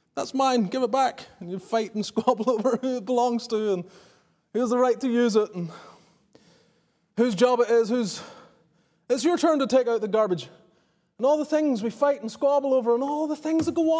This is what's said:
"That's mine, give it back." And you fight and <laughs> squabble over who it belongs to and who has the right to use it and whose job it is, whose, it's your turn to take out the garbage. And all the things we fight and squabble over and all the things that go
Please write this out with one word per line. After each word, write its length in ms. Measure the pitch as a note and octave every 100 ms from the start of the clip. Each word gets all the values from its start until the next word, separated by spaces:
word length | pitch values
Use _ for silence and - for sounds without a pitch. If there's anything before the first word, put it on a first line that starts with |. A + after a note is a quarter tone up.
| _
"That's 200 | - -
mine, 300 | C4 C4+ B3
give 180 | F#3 C4
it 80 | B3
back." 360 | C4 C4 - - -
And 100 | F3
you 80 | F#3
fight 360 | - A3+ G#3+
and 100 | G#3+ G3
<laughs> 60 |
squabble 380 | - B3+ G#3+ A3+
over 280 | A3+ B3 A#3
who 160 | C4 B3
it 80 |
belongs 420 | G3 B3 B3 A#3 -
to 260 | A3 G#3+
and 100 | F3+ F3 - - _ _ _ _
who 80 | A3
has 100 | B3
the 80 | B3
right 200 | B3+ A#3+
to 80 | C4
use 280 | A#3 A#3+ G#3
it 180 | G#3
and 160 | F3+ E3+ - - - _ _ _ _ _ _ _ _ _ _ _ -
whose 180 | B3
job 260 | F#3 B3 A#3+
it 100 | A3
is, 180 | A#3 G#3+
whose, 340 | B3 G#3+ - - - - _ _ _ _ _ -
it's 140 | B3+
your 120 | C#4+ F4
turn 220 | E4 D4+
to 80 | C4
take 200 | C4 A#3+
out 120 | A3+
the 80 | G#3
garbage. 400 | A3 G#3+ E3+ B2+ - _ _ _ _ _ -
And 80 | C4
all 100 | D4+
the 80 |
things 380 | D4+ D4+ D4+ A#3
we 80 | A3
fight 320 | - C#4+ C#4+
and 80 | A3
squabble 420 | - C#4 C#4+ C#4
over 220 | C4 A#3
and 80 | A#3
all 240 | C#4 D4 D#4
the 80 |
things 320 | D4+ D#4 D#4+ D#4+
that 80 |
go 180 | E4+ D#4+